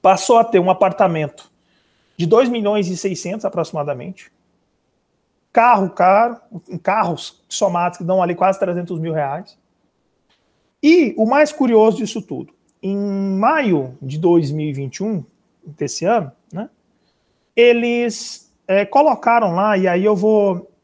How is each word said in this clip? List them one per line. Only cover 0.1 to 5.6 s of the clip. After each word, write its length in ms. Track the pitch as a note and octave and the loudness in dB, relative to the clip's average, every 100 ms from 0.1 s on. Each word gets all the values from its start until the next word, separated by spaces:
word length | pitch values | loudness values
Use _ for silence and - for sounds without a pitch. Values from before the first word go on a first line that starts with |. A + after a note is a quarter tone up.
| F#3+ - A#3 | 2 4 2
a 60 | |
ter 140 | A#3 F#3+ | 4 2
um 120 | F3+ | 2
apartamento 800 | F#3 F#3+ - F#3+ E3 D3 - - _ _ _ _ _ _ - | 2 0 2 0 0 -6 -8 -20 _ _ _ _ _ _ -6
de 100 | E3+ | 2
dois 220 | A3 B3+ | 2 2
milhões 400 | A#3+ G3+ G#3+ F3+ | 0 -2 -2 -2
e 80 | F3+ | -4
seiscentos 480 | G3 F3 F3 G#3+ | -6 -6 -8 -8
aproximadamente, 880 | G3+ F3 E3 D#3+ D3 C3 E3 F#3 - _ _ _ _ _ _ _ _ _ _ _ _ | -6 -6 -6 -6 -6 -8 -10 -16 -20 _ _ _ _ _ _ _ _ _ _ _ _
carro 380 | - | 2